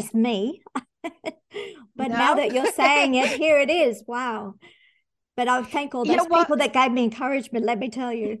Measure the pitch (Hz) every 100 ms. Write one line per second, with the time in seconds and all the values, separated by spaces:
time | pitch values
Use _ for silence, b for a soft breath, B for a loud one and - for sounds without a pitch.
0 | 214 226 240 208 220 370 - 262 - _
1 | - - 311 - _ - - 320 247 -
2 | 262 233 247 - 247 254 311 - 269 285
3 | 277 254 277 285 311 294 277 339 277 214
4 | - 240 254 214 202 - B B B B
5 | B _ _ - 247 254 220 294 285 254
6 | 247 359 339 339 339 294 277 262 262 247
7 | 233 226 262 277 - 233 214 233 254 262
8 | 247 233 208 220